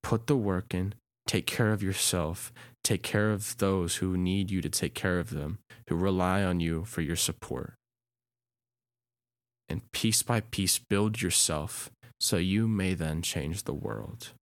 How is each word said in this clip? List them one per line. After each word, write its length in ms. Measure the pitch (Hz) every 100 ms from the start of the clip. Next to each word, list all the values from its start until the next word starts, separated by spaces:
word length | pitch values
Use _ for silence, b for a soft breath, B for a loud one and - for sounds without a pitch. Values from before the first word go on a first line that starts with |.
Put 240 | - 113 113
the 100 | 139
work 380 | 101 92 -
in. 200 | 90 95 - _ _ -
Take 200 | 92 -
care 260 | - 110
of 100 | 107
yourself. 680 | 98 95 - 90 80 87 - B B B
Take 180 | - 101
care 280 | - 104 107
of 260 | 104 104 -
those 380 | 98 95 85 -
who 220 | 92 90
need 320 | 90 98 95
you 100 | 95
to 80 | 76
take 260 | - 80
care 240 | - 95 90
of 120 | -
them, 280 | 73 73 104 _ B -
who 60 |
rely 480 | 82 95 92 90 95
on 180 | 95 90
you 240 | 82 82
for 160 | 98 -
your 160 | 78 82
support. 580 | - - - 64 - - _ _ _ _ _ _ _ _ _ _ _ _ _ _ _ _ _ _ _
And 220 | 80 -
piece 300 | - 113 110
by 180 | - 117
piece, 380 | 107 - 95 -
build 440 | - 101 107 110
yourself 680 | 92 - - 76 76 - - _ B _
so 180 | - 92
you 300 | 92 101 113
may 240 | 104 92
then 300 | 92 78 80
change 400 | 90 82 71 95
the 100 | -
world. 580 | 73 - 55 - 113 - -